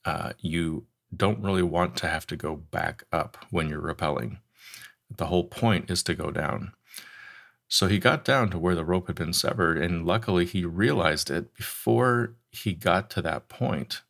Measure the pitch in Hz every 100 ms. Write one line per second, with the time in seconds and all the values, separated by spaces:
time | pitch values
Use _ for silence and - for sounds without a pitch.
0 | - 80 - - 82 82 82 80 - _
1 | _ - 101 110 98 95 90 85 90 -
2 | 82 80 - 85 78 76 80 87 82 -
3 | - 82 76 - - 87 78 76 78 80
4 | 78 73 - - _ _ - - - _
5 | _ - 80 90 98 - 117 92 - 90
6 | - 78 82 - 78 - - - _ -
7 | - - - - - _ _ - 95 101
8 | 123 151 - 135 110 92 87 87 80 92
9 | - 78 82 90 - - 85 80 85 87
10 | 82 110 113 90 87 95 87 85 117 135
11 | 82 76 - 73 - _ - - - 117
12 | 127 120 113 - _ - 107 82 90 92
13 | 101 - 80 78 _ - 127 76 - -
14 | _